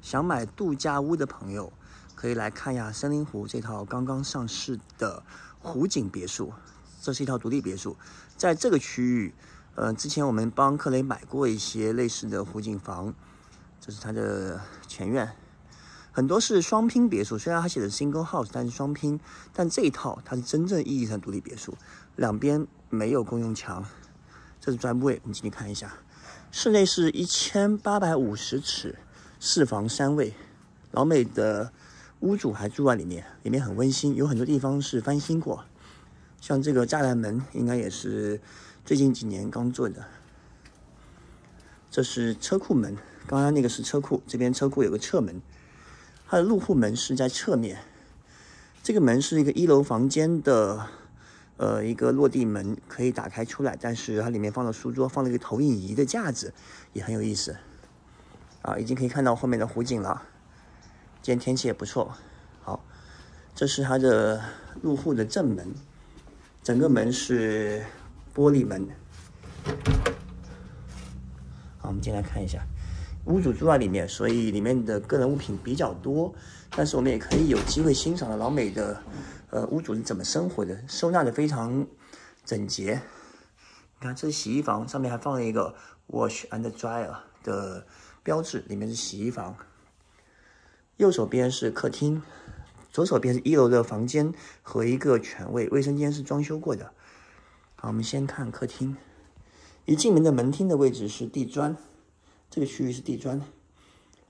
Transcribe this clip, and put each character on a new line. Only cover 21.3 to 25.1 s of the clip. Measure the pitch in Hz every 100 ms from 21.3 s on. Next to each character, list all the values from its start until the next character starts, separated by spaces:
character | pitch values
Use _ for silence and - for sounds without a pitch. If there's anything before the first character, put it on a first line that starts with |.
立 | 101
别 | - -
墅， | - - - - - -
两 | 120 104
边 | 139 147 156 - -
没 | 113 107
有 | 131
公 | 107 120
用 | 113 110
墙， | - 92 98 - - - - - - -
这 | -
是 | 120
driveway， | 127 120 135